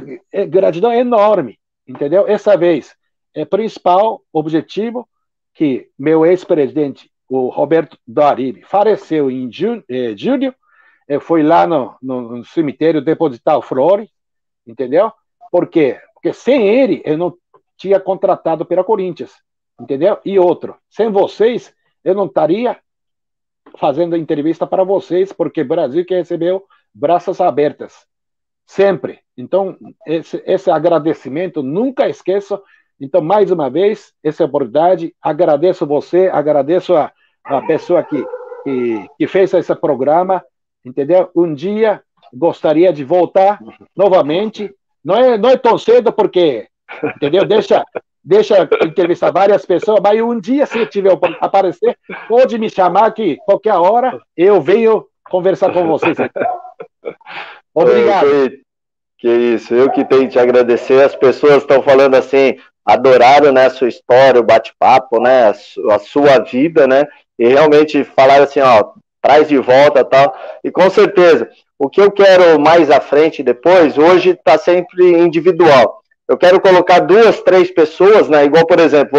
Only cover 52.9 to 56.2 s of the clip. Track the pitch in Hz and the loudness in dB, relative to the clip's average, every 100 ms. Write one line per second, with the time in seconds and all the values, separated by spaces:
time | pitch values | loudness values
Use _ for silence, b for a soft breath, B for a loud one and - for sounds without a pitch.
52.9 | 190 220 220 202 123 - 196 220 185 175 | 2 0 -2 -6 -4 -2 -2 0 0 2
53.9 | 240 254 123 _ - 190 196 143 214 220 | 0 -2 -8 _ 0 2 2 2 0 2
54.9 | 214 - _ _ 180 180 175 190 180 170 | 0 -4 _ _ -4 -2 -2 -2 -2 -2
55.9 | 147 170 139 | -2 -2 -4